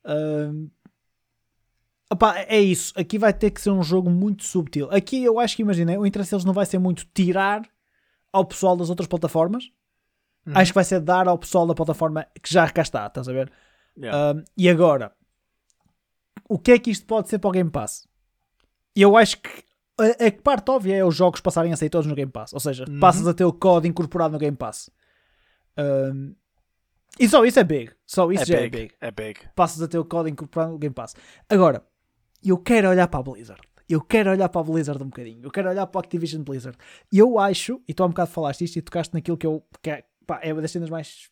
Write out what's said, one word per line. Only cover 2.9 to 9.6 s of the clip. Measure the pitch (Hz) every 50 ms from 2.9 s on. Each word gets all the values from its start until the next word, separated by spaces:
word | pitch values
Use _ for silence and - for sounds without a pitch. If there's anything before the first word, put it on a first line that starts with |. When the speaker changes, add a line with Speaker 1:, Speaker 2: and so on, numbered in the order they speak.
| - 190
Speaker 1:
Aqui | 180 - 214
vai | 208 220 214 196
ter | - 220 208
que | 202 -
ser | - 208
um | 196 190 170
jogo | 151 180 185 180 175
muito | 175 180 196 214 202 196 -
subtil. | - - 185 160 139 - 147 139 131
Aqui | 196 202 196 - - 262 254
eu | 240 220 233
acho | 240 214 -
que, | -
imagina, | 226 208 190 170 170 170 175
o | 202 208
interesse | 202 202 - 196 -
deles | 208 196 175
não | 190 180
vai | 202 196
ser | - - 185
muito | 185 185 175 - - _ _
tirar | - 185 175 180 190 196 196 208 214 220 _ _ _ _ _ _ _ _ _ _ _ _ _ -
ao | 190 185
pessoal | 175 - - 190 185 180
das | 175 175 165
outras | 175 170 175
plataformas. | - - 165 156 143 - 160 160 175 208 247